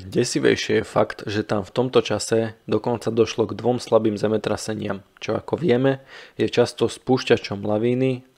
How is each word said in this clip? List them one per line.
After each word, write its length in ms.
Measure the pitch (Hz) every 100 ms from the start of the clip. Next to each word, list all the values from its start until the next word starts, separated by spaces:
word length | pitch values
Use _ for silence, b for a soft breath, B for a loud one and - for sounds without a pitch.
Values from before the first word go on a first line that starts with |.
desivejšie, 800 | 92 107 123 156 127 110 - 107
je 40 | 107
fakt, 400 | 107 107 - -
že 160 | 104
tam 240 | 107 107 92
v 80 |
tomto 300 | - 127 123 -
čase 480 | 104 - 113 113 - -
dokonca 400 | 107 123 117 -
došlo 400 | 117 110 - 104
k 60 | 101
dvom 240 | 117 123
slabým 320 | - 113 110
zemetraseniam, 880 | 101 107 107 107 104 - 107 104 98 - -
čo, 160 | -
ako 240 | 107 - 107
vieme, 480 | 165 120 135 131 - B B B
je 80 | 113
často 400 | - 120 - 113
spúšťačom 800 | - - 127 - 120 - 101 104
lavíny 560 | 104 117 123 131 123 -